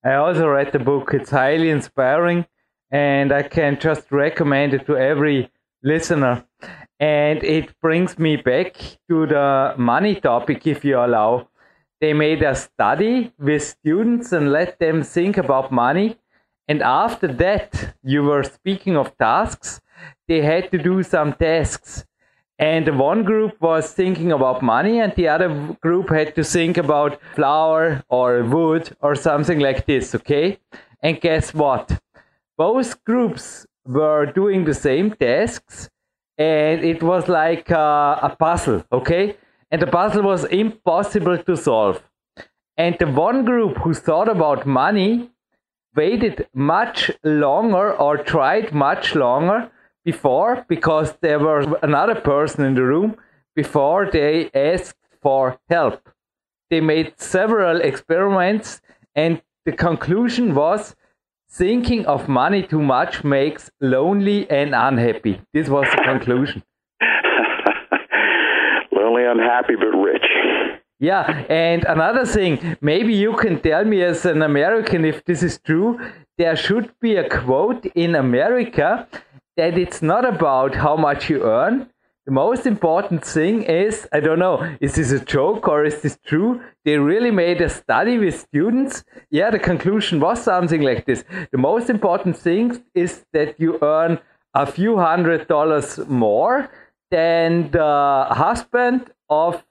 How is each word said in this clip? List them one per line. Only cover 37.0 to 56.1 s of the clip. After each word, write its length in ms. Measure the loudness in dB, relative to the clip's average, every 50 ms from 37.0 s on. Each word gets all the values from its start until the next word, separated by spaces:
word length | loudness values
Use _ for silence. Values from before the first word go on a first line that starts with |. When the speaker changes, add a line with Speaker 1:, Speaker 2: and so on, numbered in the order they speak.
Speaker 1:
was 280 | 0 0 0 0 0 0
like, 420 | 0 2 2 0 0 -2 -2 -2
uh, 480 | 0 2 2 2 2 2 2 0 0 0
a 140 | -2 -4 0
puzzle, 460 | _ 0 0 0 0 0 -2 -2 -2 -2 _
okay? 460 | -4 -2 0 0 0 0 0 -2 -6 _ _ _ _ _ _ _
And 100 | -2 -2
the 60 | 0
puzzle 360 | 0 2 2 2 2 0 0 2
was 200 | 2 0 0 -2
impossible 920 | -2 0 0 0 -2 -4 -4 _ -2 0 0 -2 -2 -2 -2 0 0 -2
to 180 | -2 -2 -4 -4
solve. 480 | -2 0 0 2 2 2 0 0 -2 _ _ _ _ _ _ _ -20 -20 _ _ _ _ _ _
And 220 | -2 -2 -2 0 0
the 80 | -2
one 380 | 0 2 0 0 2 0 0 0
group 320 | 0 0 0 0 -2 -2
who 160 | -4 -2 -2 -4
thought 340 | -2 -2 0 0 2 2
about 380 | 0 0 0 0 0 0 -2 -2
money 640 | -2 0 2 2 2 2 2 2 2 0 -2 -4 -8 _ _ _ _ _ _ _ _ _ _ _ _ _
waited 540 | 0 0 0 0 0 -2 -2 -2 -6 -12 _ _
much 560 | -2 0 0 2 0 0 -2 -4 -4 -4 -4 -4 -4 -2
longer 720 | 0 0 2 2 2 2 0 0 2 2 2 0 0 0
or 240 | 0 0 0 0
tried 560 | -2 -2 -2 0 0 2 2 0 0 -2 -2 -2
much 420 | 0 0 0 0 -2 -4 -2 0
longer 560 | 0 2 2 2 2 0 0 -2 -2 -4 -8 _ _ _ _ _ _ _
before, 600 | -6 -6 0 0 0 2 2 2 0 -2 -4 -4
because 460 | _ -4 -2 0 0 0 0 0 -2 -6 _
there 180 | -2 0 0 2
was 260 | 2 2 2 0 0 -2 -2 -2
another 340 | 0 0 2 2 2 0 -2
person 500 | -2 0 0 2 2 0 -2 -2 -2 0
in 100 | 0 2
the 80 | 2 2
room, 320 | 2 2 2 0 -2 -4 -8 _ _ _ _ _ _ _
before 540 | -4 -4 0 0 0 2 2 2 0 0 0
they 400 | 0 0 2 2 0 0 -2 -2 -2
asked 440 | 0 0 2 0 -2 -4 -8 -16 _ _ _ _ _
for 380 | _ 0 2 2 0 0 -2 -6 _ _
help. 400 | 0 2 2 0 -2 -4 _ -20